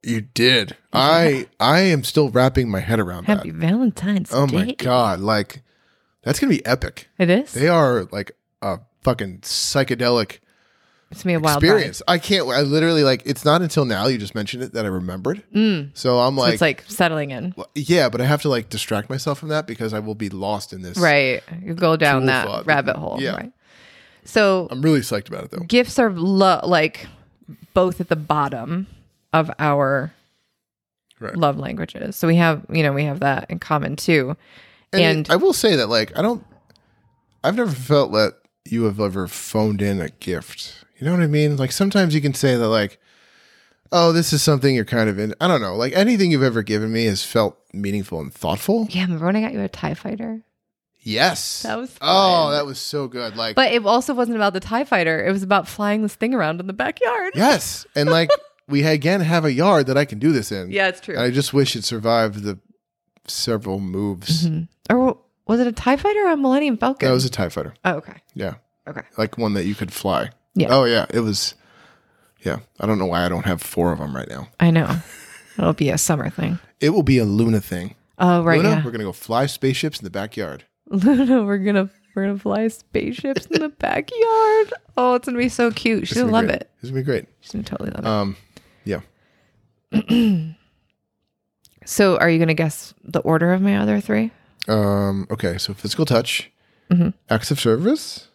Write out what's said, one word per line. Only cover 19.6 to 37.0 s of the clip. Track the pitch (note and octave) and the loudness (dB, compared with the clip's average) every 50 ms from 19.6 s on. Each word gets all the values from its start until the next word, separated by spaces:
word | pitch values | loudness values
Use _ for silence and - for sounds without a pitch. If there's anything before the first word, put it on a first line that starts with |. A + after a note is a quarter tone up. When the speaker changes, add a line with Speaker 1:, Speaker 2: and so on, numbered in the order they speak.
| D#3 | -4
Speaker 1:
because | - A2+ - A#2+ A2 G#2+ | -6 -8 -8 -6 -6 -6
I | G#2+ | -6
will | G#2+ G#2+ G#2+ | -6 -8 -8
be | G#2+ A2 G2 | -6 -8 -8
lost | F#2+ F#2+ G2 G2 G#2+ G2 - - | -6 -6 -4 -4 -4 -6 -8 -12
in | - F#2 F#2 | -14 -14 -14
this | F2 F2+ | -10 -2
Speaker 2:
Right. | - F3 D#3+ D3 C#3+ C#3 C3 B2 - - - E3 E3+ | 2 2 4 4 4 2 2 -2 -4 -8 -12 -16 -14
You | F#3 F#3 E3 | -10 -10 -4
go | E3+ F3+ D#3+ D#3+ | -2 0 0 2
down | D#3 D#3 D3 C#3 C3 | 2 2 2 2 2
Speaker 1:
tool | C3 | 2
Speaker 2:
that | C3+ C3 B2 - | 2 0 0 -2
Speaker 1:
thought. | - G#2+ A2+ A2 | -4 -6 -6 -2
Speaker 2:
rabbit | D#3+ D3+ C#3 C3+ - - | 0 0 0 0 -2 -4
hole. | - D#3 - - - | -4 -6 -8 -6 -4
Speaker 1:
Yeah. | C3+ B2 - | -4 -6 -6
Speaker 2:
Right. | - - B3 _ _ _ _ _ - - - - - - _ _ _ _ | -8 -10 -14 _ _ _ _ _ -20 -20 -20 -20 -20 -20 _ _ _ _
So | - - A3+ G#3 G3 F#3+ F#3 E3+ - | -2 2 4 4 4 4 2 0 -4
Speaker 1:
I'm | - B2+ | -6 0
really | C#3+ D#3+ D#3 C#3 | 2 4 4 2
psyched | A2 - A#2 G2+ - | 2 -2 -4 -6 -6
about | - G#2+ F#2+ G2 | -6 -12 -12 -10
it, | - | -10
though. | - - F3 | -10 -10 -4
Speaker 2:
gifts | E3 A3+ B3 B3 - - - | 2 2 2 2 2 2 2
are | A#3+ A3 | 2 2
lo-, | F#3 E3+ E3 F#3+ G3 F#3+ G3 F#3+ F3 - - | 2 0 0 2 4 6 6 6 4 2 2
like, | - F3+ D#3+ D#3 D#3 - - - - - - _ _ _ _ _ - - _ - _ _ | 2 2 2 2 0 -2 -8 -20 -20 -20 -20 _ _ _ _ _ -20 -20 _ -20 _ _
both | G3 F3+ F#3 F3+ - | 2 2 2 0 -4
at | F3+ - | -2 -2
the | E3+ | -2
bottom | D#3 D3 - D3+ D3+ C#3+ C3+ C3+ A#2+ A2+ C3+ E3+ F3+ F#3+ - - - _ _ _ _ _ _ | -4 0 -2 0 0 0 -2 -4 -8 -6 -6 -6 -6 -6 -8 -14 -20 _ _ _ _ _ _
of | - D#3+ D#3 D#3+ - - | 0 0 0 0 -4 -2
our | D3+ D3+ C#3+ C#3+ C#3+ C3+ C#3 C3+ C3 D#3+ _ _ _ _ _ _ _ _ _ _ _ _ _ _ _ _ _ _ _ _ _ _ | 0 0 2 2 2 0 0 -2 -4 -6 _ _ _ _ _ _ _ _ _ _ _ _ _ _ _ _ _ _ _ _ _ _
Speaker 1:
Right. | A#2 - - | -12 -8 -2
Speaker 2:
love | F3 D#3+ C#3+ C#3 | 0 0 0 0
languages. | D3 C#3 C3 B2 - - - - - - - G3 | -2 -8 -8 -8 -8 -8 -10 -10 -10 -10 -10 -6
So | - - | -2 2
we | E3 E3 | 2 4
have, | E3+ E3+ E3 D#3 D3 - - | 4 4 2 0 -2 -6 -4
you | - E3 D3+ | -2 0 0
know, | C#3+ | 0
we | C#3 C#3 D3+ | 0 -2 -2
have | D3 C#3 - | -4 -4 -2
that | C#3+ C#3 C3+ - - - | -2 -2 -2 -2 -4 -8
in | E3 E3+ | -12 -12
common | - - D#3 D3 - - - | -4 -4 -2 -2 -2 -4 -6
too. | - - - E3 D3 B2+ B2+ D#3+ _ _ _ - - - _ _ _ _ _ - | -4 0 2 2 2 2 0 -6 _ _ _ -20 -20 -20 _ _ _ _ _ 0
Speaker 1:
And | F#3+ | 2
Speaker 2:
And | F3 E3 D#3+ D#3 D3+ - | 4 4 2 0 0 0
Speaker 1:
I | D#3+ | 2
will | F#3+ E4+ G4 E4 | 4 4 2 2
say | - - A3 F#3 | 4 2 4 4
that, | C#3 A#2 G#2 | 4 2 2
like, | A#2 A2+ A2 - - | 2 0 0 0 -2
I | - | -2
don't, | F3 A3+ A#3+ F#3 - _ - _ _ _ _ _ _ _ _ _ | -2 -2 -2 -4 -8 _ -20 _ _ _ _ _ _ _ _ _